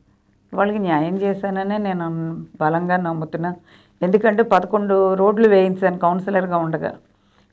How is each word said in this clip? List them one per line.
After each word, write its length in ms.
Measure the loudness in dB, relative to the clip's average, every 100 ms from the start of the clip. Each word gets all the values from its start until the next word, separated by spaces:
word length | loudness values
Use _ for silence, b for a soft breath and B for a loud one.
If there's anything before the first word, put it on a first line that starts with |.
| _ _ _ _ _
వాళ్ళకి 260 | -2 -2 -2
న్యాయం 420 | -2 -2 -2 -4
చేశాననే 560 | -4 -4 -4 -4 -4 -4
నేను 280 | -4 -4 -6 -6 -6 -10 -12 -4
బలంగా 360 | -2 -2 0 -2
నమ్ముతున్నా. 580 | -2 -6 -6 -6 -6 -8 b b b -6
ఎందుకంటే 420 | 0 2 2 2
పదకొండు 720 | 4 2 2 -2 2 2 2
రోడ్లు 340 | 4 2 4 6
వేయించాను 500 | 6 4 2 0 0
కౌన్సిలర్గా 600 | 0 0 0 -2 0 -2
ఉండగా. 360 | -2 -2 -4 -8 _ _ _ _ _